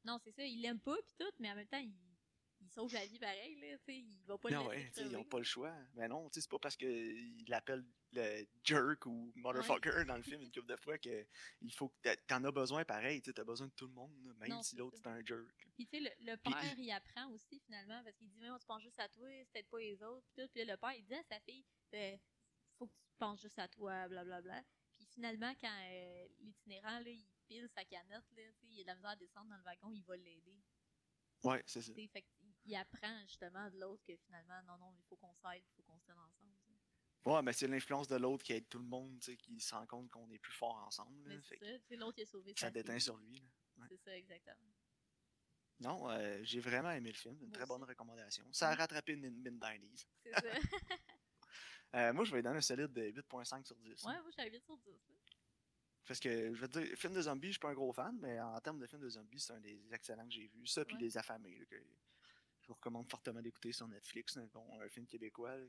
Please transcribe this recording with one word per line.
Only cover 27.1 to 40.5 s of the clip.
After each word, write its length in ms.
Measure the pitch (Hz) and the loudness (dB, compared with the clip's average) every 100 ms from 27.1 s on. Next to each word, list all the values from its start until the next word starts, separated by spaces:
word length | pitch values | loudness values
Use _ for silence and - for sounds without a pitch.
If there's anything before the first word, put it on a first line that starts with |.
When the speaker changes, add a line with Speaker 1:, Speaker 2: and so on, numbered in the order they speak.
Speaker 1:
il 160 | 233 202 _ - | -10 -14 _ -14
pile 200 | 226 233 | -10 -8
sa 100 | - | -8
canette, 400 | 190 180 185 214 - | -8 -8 -10 -12 -14
là, 100 | 220 220 214 | -18 -18 -20
tu 60 | 226 | -20
sais, 60 | |
il 80 | 220 | -12
a 20 | |
de 40 | 185 | -8
la 80 | |
misère 160 | 185 202 | -8 -6
à 60 | 208 | -8
descendre 340 | 180 202 214 | -10 -16 -14
dans 60 | 202 | -12
le 60 | |
wagon, 260 | 180 175 202 | -12 -10 -10
il 140 | 214 | -10
va 120 | 175 180 | -8 -10
l'aider. 460 | 175 165 170 196 _ _ _ _ _ _ _ _ | -10 -20 -20 -20 _ _ _ _ _ _ _ _
Speaker 2:
Ouais, 200 | 127 127 - | 4 4 2
c'est 160 | 120 | -6
ça. 100 | 113 | -6
Speaker 1:
Tu 80 | 110 | -8
sais, 60 | - | -10
fait 140 | 202 | -10
qu'il, 320 | - _ 208 190 | -12 _ -20 -14
il 100 | 208 202 | -6 -4
apprend 440 | 190 226 214 220 196 | -4 -6 -6 -6 -10
justement 420 | - 175 185 202 | -10 -8 -6 -8
de 60 | 190 | -6
l'autre 240 | 190 214 - | -8 -8 -12
que 100 | 170 | -14
finalement, 460 | _ 170 170 185 | _ -18 -12 -14
non, 160 | 185 175 | -14 -16
non, 160 | 180 180 | -18 -20
il 60 | - | -20
faut 80 | 185 | -18
qu'on 180 | 180 | -18
s'aide, 280 | 170 185 180 - | -10 -8 -8 -10
il 60 | _ | _
faut 60 | |
qu'on 160 | 170 165 | -20 -20
se 60 | |
tienne 140 | - 175 | -20 -20
ensemble, 360 | 160 - - - | -20 -20 -20 -20
tu 80 | _ | _
sais. 60 | - _ _ _ _ 127 | -20 _ _ _ _ 8
Speaker 2:
Ouais, 120 | 156 | 8
mais 100 | 131 | 8
c'est 140 | 120 135 | 4 4
l'influence 400 | 135 - 139 135 | 4 4 2 4
de 80 | 131 | 6
l'autre 260 | 127 135 | 6 4
qui 80 | - | 2
aide 140 | 113 113 | 0 0
tout 100 | 123 | -8
le 80 | 123 | -4
monde, 320 | 127 131 127 | -4 -6 -8
tu 120 | 127 | -8
sais, 40 | 123 | -8
qui 220 | - 113 | -10 -4
se 140 | - | -2
rend 120 | 110 113 | -2 -4
compte 240 | 123 123 | -6 -8
qu'on 200 | 117 113 | -12 -14
est 80 | 107 | -10
plus 140 | - | -8